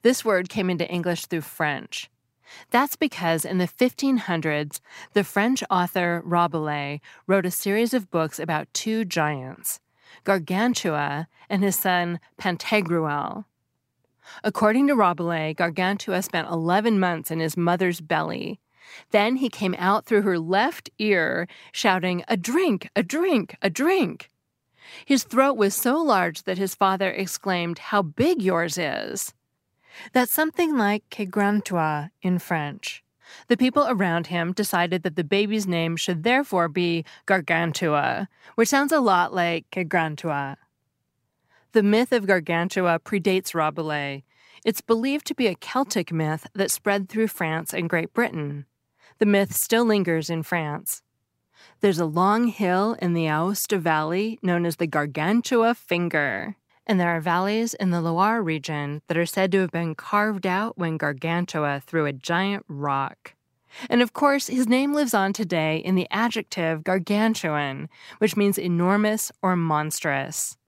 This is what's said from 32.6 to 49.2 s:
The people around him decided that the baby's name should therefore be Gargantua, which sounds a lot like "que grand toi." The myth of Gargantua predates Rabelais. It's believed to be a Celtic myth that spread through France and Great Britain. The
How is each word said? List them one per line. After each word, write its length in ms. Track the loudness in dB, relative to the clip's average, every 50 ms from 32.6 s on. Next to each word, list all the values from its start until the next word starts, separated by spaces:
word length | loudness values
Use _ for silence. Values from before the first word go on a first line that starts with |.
| -2 -6 -8 -10 -12 -12 -12 -12 _ _ _ _ _ -20 -20 -20 -2 _
The 80 | 2
people 280 | 2 2 2 4 2 2 2
around 380 | 2 2 2 2 2 0 -2
him 260 | -2 -2 -2 -2 -2 -2
decided 500 | -2 -4 0 2 0 2 2 0 -2 -2
that 140 | -2 -2
the 60 | -2 -2
baby's 440 | 0 2 2 2 2 0 -2 0
name 300 | 0 0 0 0 -2 -2
should 260 | -2 -2 -2 -4 0 2
therefore 460 | 2 2 2 2 0 0 0 0 0
be 340 | 0 0 0 0 0 -2 -4 -8 -16 -16 _
Gargantua, 1040 | 2 2 2 2 0 0 2 2 0 -2 -2 0 2 2 2 2 0 0 -2 -6 -8 _ _ -20 -8 0
which 140 | 0 2 4
sounds 240 | 4 2 2 2 2
a 80 | 2
lot 320 | 4 4 4 4 2 2 0
like 360 | 0 0 0 0 -4 -6 _
"que 140 | -6 -6 -4
grand 340 | 0 0 0 0 0 -4
toi." 380 | -6 -6 -4 -4 -4 -4 -6 -10 _ _ _ _ _ _ _ _ _ _ _ _ _ _ _ _ _ _ _ _ _ _ _ _
The 100 | 4 4
myth 300 | 6 4 4 4 2 0
of 120 | 0 4
Gargantua 720 | 4 2 2 2 0 0 0 0 0 0 0 2 2 2 0
predates 540 | _ -2 -4 0 2 2 0 0 0 -2 -2
Rabelais. 720 | 0 0 0 -2 -4 -6 -4 -4 -4 -4 -6 -8 -10 -14 _ _ _ _ _ -20 -4 _
It's 160 | -4 -4 -4
believed 480 | 0 0 0 0 2 0 -2 -2 -4
to 80 | -6 -4
be 120 | 0 0
a 80 | 0 0
Celtic 580 | -2 -10 -4 -2 -2 -2 0 -2 -4 -2 -2 -2
myth 340 | -2 0 -2 -2 -4 -8 -12 _
that 180 | -2 -2 -2
spread 380 | -2 -2 _ 0 0 0 -2 -4
through 180 | -2 -2 -2
France 460 | -2 -2 -4 -4 -2 -2 -4 -6 -6 -4
and 160 | -4 -2 0
Great 240 | 0 0 -2 -2 _
Britain. 520 | -2 -2 -2 -2 -6 -6 -6 -8 -10 -12 _ _ _ _ _ _ _ _ _ _
The 80 | _